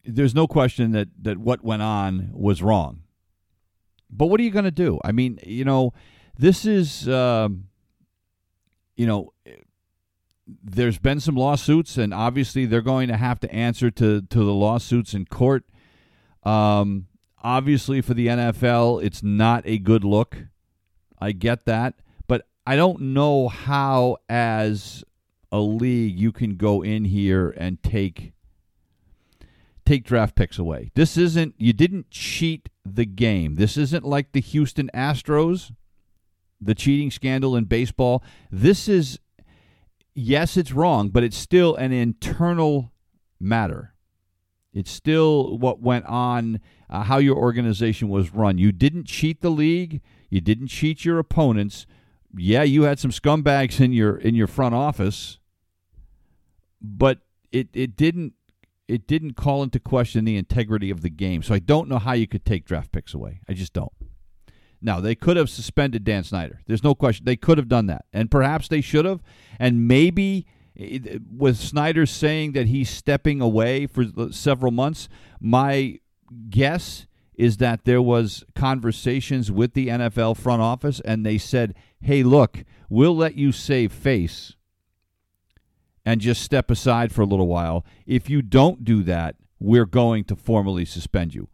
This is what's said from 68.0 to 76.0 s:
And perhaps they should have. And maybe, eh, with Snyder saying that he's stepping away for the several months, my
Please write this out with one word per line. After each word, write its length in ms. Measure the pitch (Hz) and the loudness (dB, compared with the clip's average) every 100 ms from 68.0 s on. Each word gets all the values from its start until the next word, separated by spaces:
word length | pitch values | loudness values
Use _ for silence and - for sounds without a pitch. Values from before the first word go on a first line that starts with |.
| - | -8
And 180 | 104 117 | -6 0
perhaps 380 | 139 135 156 - | 2 2 -2 -2
they 120 | 156 | -4
should 260 | 135 151 175 | 0 0 0
have. 160 | 185 - _ _ - | -2 -10 _ _ -2
And 300 | 127 120 117 | 0 2 4
maybe, 580 | 131 175 175 196 190 - _ _ - | 6 4 2 0 -2 -6 _ _ -20
eh, 400 | 101 131 110 107 - 117 | -14 -12 -12 -14 -14 0
with 200 | 139 113 | 0 0
Snyder 500 | - 147 151 165 147 | -2 -2 0 0 0
saying 460 | - 151 156 151 | 0 -2 0 -2
that 160 | 135 113 | -2 0
he's 200 | 135 127 | 0 -2
stepping 520 | - - 139 156 143 | -4 -2 0 0 0
away 460 | 117 110 117 135 143 | 2 2 2 0 -4
for 180 | 131 | -2
the 280 | 113 - 117 | -4 -4 -8
several 380 | - 143 131 127 | -4 0 0 0
months, 380 | 120 143 160 - - - - | 0 -2 -4 -12 -20 -20 -8
my 580 | 107 123 139 139 131 - | 0 2 2 0 -2 -6